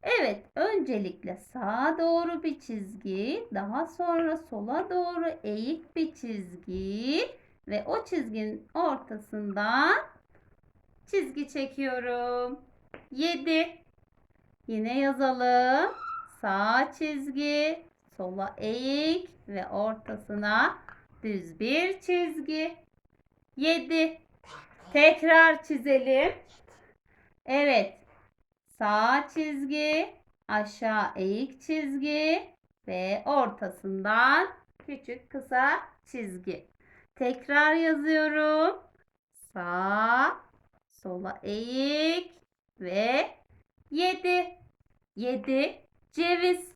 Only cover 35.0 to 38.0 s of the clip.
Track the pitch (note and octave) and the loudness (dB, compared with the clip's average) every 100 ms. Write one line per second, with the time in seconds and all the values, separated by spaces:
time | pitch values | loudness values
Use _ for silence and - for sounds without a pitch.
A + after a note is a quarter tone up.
35 | - B3 _ C#4 - B3+ C4+ E4+ - _ | -12 -14 _ -12 -2 2 2 2 -4 _
36 | _ B3+ G#3 F3+ F3+ E3 - _ _ - | _ -10 -8 -8 -8 -8 -12 _ _ -20
37 | _ _ B3 B3+ - C#4+ D4+ D#4+ E4 D#4 | _ _ -2 -2 0 4 6 4 4 2